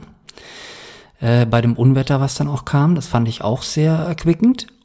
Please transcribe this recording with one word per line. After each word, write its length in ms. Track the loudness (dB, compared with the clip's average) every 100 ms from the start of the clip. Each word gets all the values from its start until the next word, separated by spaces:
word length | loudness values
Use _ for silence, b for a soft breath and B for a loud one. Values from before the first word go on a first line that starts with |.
| -8 _ -20 B B B B B B B B B
äh, 260 | 2 2 4
bei 140 | 2
dem 140 | 2
Unwetter, 460 | 2 2 2 0 0
was 140 | -2
dann 140 | -2 -4
auch 160 | -4
kam. 300 | -2 2 2 0
Das 100 | 0
fand 220 | -2 -2
ich 140 | -2
auch 200 | -4 -4
sehr 300 | -4 0 0
erquickend. 760 | 0 -2 -2 -2 2 2 0 -6 _